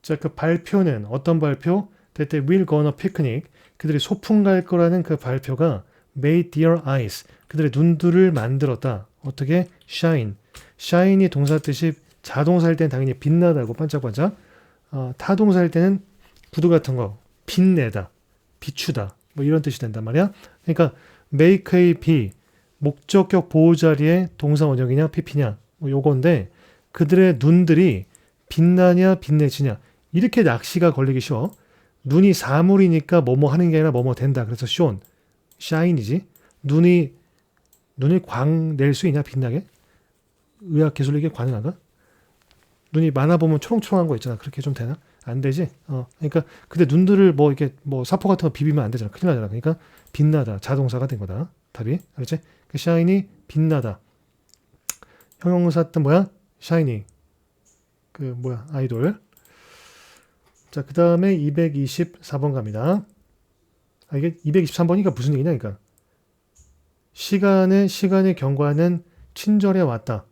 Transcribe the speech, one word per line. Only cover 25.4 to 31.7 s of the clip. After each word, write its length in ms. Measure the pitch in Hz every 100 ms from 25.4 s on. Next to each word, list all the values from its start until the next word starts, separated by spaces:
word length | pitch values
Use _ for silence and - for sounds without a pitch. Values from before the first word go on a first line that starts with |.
| 120 104 _ _
뭐 140 | 143
요건데 600 | 139 143 131 156 151 92 _ _ _ _
그들의 440 | - 151 185 185 135
눈들이 680 | 139 175 170 156 180 98 - _ _ _ _
빛나냐, 680 | - 170 180 180 175 190 185
빛내지냐. 640 | - 151 143 139 139 104 _ _ _
이렇게 320 | 165 240 -
낚시가 520 | 170 117 - 175 170
걸리기 260 | 139 135 131
쉬워. 340 | - 117 175 - _